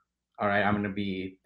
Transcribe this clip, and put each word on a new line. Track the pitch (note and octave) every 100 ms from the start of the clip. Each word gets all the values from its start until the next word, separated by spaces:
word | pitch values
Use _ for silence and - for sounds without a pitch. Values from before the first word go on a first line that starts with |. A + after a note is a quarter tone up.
| _ _ _ -
"All | G#2
right, | G2+
I'm | G2+
gonna | G#2 G2+
be | G2+ G2+ F#2 F#2+ -